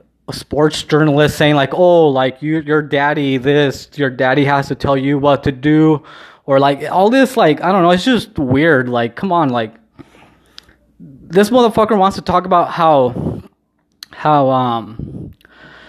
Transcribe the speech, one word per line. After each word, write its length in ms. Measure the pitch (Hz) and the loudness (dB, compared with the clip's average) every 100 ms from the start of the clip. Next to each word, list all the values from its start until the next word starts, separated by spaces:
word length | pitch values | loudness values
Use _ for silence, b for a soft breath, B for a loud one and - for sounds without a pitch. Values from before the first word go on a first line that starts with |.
| _ _ - | _ _ -16
sports 520 | - - 131 151 - | -16 -8 -2 -2 -2
journalist 540 | - 151 156 143 147 - | -2 0 2 2 0 2
saying, 200 | 151 147 | 0 2
like, 180 | 135 | 0
"Oh, 340 | - 180 170 156 | 2 4 4 4
like, 320 | 131 131 127 | 2 -2 -4
you, 200 | 151 160 | -6 -6
your 220 | 147 151 | -2 -2
daddy 540 | 147 143 143 151 139 131 | -2 -2 -2 -2 -2 -2
this, 540 | 131 143 139 - - - | 0 0 0 -4 -14 -6
your 140 | 135 | -6
daddy 340 | 123 131 139 | -2 0 2
has 240 | 143 139 135 | 2 0 -2
to 60 | |
tell 220 | 131 151 139 | -4 -2 -2
you 220 | 135 143 | 0 0
what 240 | 143 135 | 2 0
to 80 | 147 | -2
do," 520 | 127 147 156 156 147 B B B B - | -4 0 2 4 0 B B B B -2
or, 140 | 135 | 2
like, 280 | 139 139 147 | 2 0 -4
all 200 | 170 208 | 0 2
this, 260 | 269 262 226 | 2 2 2
like, 240 | 165 151 | 0 2
I 100 | 175 | 0
don't 100 | 196 | 2
know, 80 | 175 | 2
it's 140 | 180 | 2
just 340 | 254 220 - - | 0 -2 -2 -6
weird. 500 | 131 135 165 135 123 | -2 2 2 2 0
Like, 280 | 120 117 - | -2 -4 -6
come 160 | 190 | -4
on, 160 | 170 143 | 0 0
like, 260 | 120 113 - _ - B B B B B B B B _ _ | -2 -6 -10 _ -20 B B B B B B B B _ _
this 500 | 160 135 - 180 208 | -20 -20 -2 0 2
motherfucker 480 | 247 233 220 214 214 | 2 2 2 0 2
wants 180 | 190 196 | 0 -2
to 60 | |
talk 240 | - 180 185 | -2 -2 0
about 240 | 175 147 | 0 0
how, 720 | 170 160 143 123 117 - - - _ _ _ _ _ - | 0 2 2 2 -2 -8 -10 -14 _ _ _ _ _ -20
how, 380 | - 151 147 131 | -6 0 2 2
um, 840 | 127 123 117 104 110 - - - - B B B B | 0 -2 -6 -8 -14 -14 -14 -18 -20 B B B B